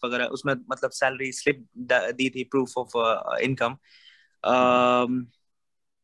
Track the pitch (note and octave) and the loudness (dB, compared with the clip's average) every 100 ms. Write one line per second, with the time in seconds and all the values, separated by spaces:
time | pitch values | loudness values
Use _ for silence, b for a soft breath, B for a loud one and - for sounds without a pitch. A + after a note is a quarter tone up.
0 | B2 B2 A#2+ C3+ C#3+ B2+ B2 B2+ C3 - | -4 -2 -4 -4 -2 -4 -4 -4 -4 0
1 | C3 C3 C3+ B2+ D3 C3 - A#2+ B2 B2 | -2 -2 -6 -2 -2 -2 -6 -8 0 0
2 | G2 B2+ C3 C3 B2+ C#3 B2+ B2+ A#2+ A#2+ | 0 -2 -2 -2 -2 -2 -2 -4 -4 0
3 | A2+ G#2 - - B2+ C3 A#2+ C3+ b b | 0 0 -2 -2 0 0 -2 -4 b b
4 | b b b _ - B2+ B2+ B2 B2 B2 | b b b _ 2 4 6 6 4 4
5 | B2 B2+ B2 _ _ _ _ _ _ _ | 2 -2 -6 _ _ _ _ _ _ _